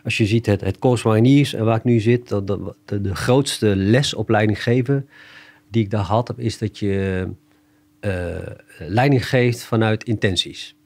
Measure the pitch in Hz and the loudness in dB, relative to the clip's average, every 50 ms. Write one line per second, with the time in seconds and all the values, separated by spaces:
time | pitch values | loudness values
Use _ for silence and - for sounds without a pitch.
0 | - 117 - - 113 98 110 117 - - 101 95 - 95 95 - - 127 123 110 | -6 -4 0 0 0 2 2 0 2 2 0 0 0 -4 -4 0 0 0 2 2
1 | - 113 107 107 117 127 139 143 139 - - - 110 113 113 107 - 123 120 113 | 2 2 4 4 4 6 6 4 2 0 -2 -2 0 0 0 0 2 2 2 2
2 | 101 117 123 123 123 - 110 101 101 98 101 92 95 92 - _ _ - 104 101 | 4 2 0 0 0 -4 -4 -4 -2 -4 -6 -6 -6 -12 -14 _ _ -8 -6 -4
3 | 98 98 98 - - 123 123 143 139 - - - 113 107 98 98 95 101 113 139 | -4 -4 -4 -4 0 2 2 2 2 0 -2 0 0 2 2 2 2 2 2 2
4 | 143 - - - 110 - 110 104 107 107 101 - - 120 120 131 120 135 139 139 | 2 0 -4 -6 -2 0 2 2 2 2 0 -2 0 0 0 0 0 0 -2 -2
5 | 139 _ _ - - - - - - - _ _ _ - 107 117 107 95 110 104 | -2 _ _ -20 -20 -20 -20 -20 -20 -20 _ _ _ -4 -2 -2 -2 0 -2 -4
6 | 95 85 104 117 120 - - 123 120 113 - - 110 98 - - 104 101 98 98 | -2 0 0 -2 -2 -2 -6 -6 -4 -6 -4 -4 -6 -6 -6 -4 -4 -2 -2 0
7 | 98 95 92 92 92 95 98 - _ _ _ _ _ _ _ _ _ _ _ - | -2 -2 -2 -2 -4 -6 -8 -12 _ _ _ _ _ _ _ _ _ _ _ -8
8 | - 104 92 90 87 85 85 85 87 - - - - _ - - - 76 95 117 | -6 -4 -4 -4 -6 -6 -8 -8 -10 -12 -14 -16 -20 _ -20 -14 -8 -2 0 2
9 | 131 143 135 123 - - - 127 123 123 117 120 - - 120 113 113 110 110 107 | 4 4 4 2 2 2 2 2 2 2 0 -2 -4 -2 0 2 2 2 0 -2
10 | - - 110 101 - 101 90 - - - - - - - _ _ _ | -2 -4 -4 0 0 0 0 0 -4 -6 -8 -16 -18 -18 _ _ _